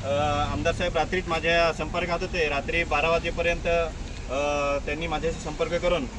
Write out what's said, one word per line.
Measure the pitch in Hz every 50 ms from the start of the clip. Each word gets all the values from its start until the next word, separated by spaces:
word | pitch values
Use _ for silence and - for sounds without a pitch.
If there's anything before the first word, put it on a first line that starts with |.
| -
अ, | 135 143 143 151 147 147 147 147 147
आमदार | - 147 151 165 165
साहेब | - 180 175 165
रात्रीच | 165 156 - 185 185 180
माझ्या | 175 165 160 156 165 170 170 170 165
संपर्कात | 156 160 156 151 160 170 175 175 180 165
होते. | 185 - - 180 156 147
रात्री | 143 139 131 - 160 165 170
बारा | 160 156 147 147 165
वाजेपर्यंत, | 170 165 165 170 165 165 165 170 170 165 -
अ, | 175 170 170 165 156 156 - - - - - - - 127 139 143 147 147 143 143 143 143 143 -
त्यांनी | 147 147 151 165
माझ्याशी | 165 156 151 151 165 156 - -
संपर्क | 160 143 - 170 160 170
करून | 170 175 175 180 160 131 113 -